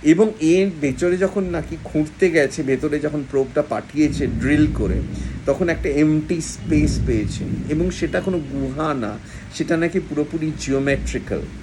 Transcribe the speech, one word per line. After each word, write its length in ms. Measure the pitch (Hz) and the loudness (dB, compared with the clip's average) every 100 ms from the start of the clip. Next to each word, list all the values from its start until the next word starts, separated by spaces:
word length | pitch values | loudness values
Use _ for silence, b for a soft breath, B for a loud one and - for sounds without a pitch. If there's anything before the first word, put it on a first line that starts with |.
এবং 300 | 147 165 220 208 | 6 6 6 4
এর 300 | 156 180 196 160 | 4 4 4 0
ভেতরে 360 | 143 131 175 180 | -2 0 0 2
যখন 280 | 190 202 | 0 0
নাকি 320 | 185 170 - 160 | -2 -4 -4 -8
খুঁড়তে 460 | - 156 151 - 185 | -4 0 -2 2 4
গেছে, 320 | 160 135 - | 4 2 0
ভেতরে 360 | 135 127 147 147 | 0 0 0 -2
যখন 260 | - 151 135 | -2 -4 -2
প্রোবটা 320 | 139 131 147 | 0 0 0
পাঠিয়েছে 640 | 143 107 - 143 151 127 139 | -2 -4 -4 0 0 2 -2
ড্রিল 400 | 110 127 151 151 | 0 2 4 4
করে, 260 | - 101 92 - B B B - | 2 0 0 -2 B B B -2
তখন 220 | 139 175 | 0 0
একটা 200 | - 156 | 0 0
এমটি 520 | 143 151 156 151 170 | 4 4 4 0 -4
স্পেস 580 | 151 - - 156 151 - - | -4 -8 0 2 2 2 0
পেয়েছে, 380 | 113 104 - - - - | 0 -2 -4 -4 -6 -2
এবং 220 | 156 180 | 0 0
সেটা 300 | 175 160 180 | -2 -2 -2
কোনো 180 | 180 180 | 0 -2
গুহা 560 | 139 139 135 139 156 | -4 -4 -4 -2 -2
না, 240 | 139 107 107 B B B | -2 -4 -6 B B B
সেটা 220 | - 151 170 | -8 -2 0
নাকি 240 | 170 185 | 2 -2
পুরোপুরি 520 | 160 147 147 165 156 135 | -2 -4 -2 -2 -4 -4
জিওমেট্রিক্যাল। 800 | - 135 139 135 - 120 - 95 - - | -2 0 2 0 -2 -4 -4 -6 -6 -12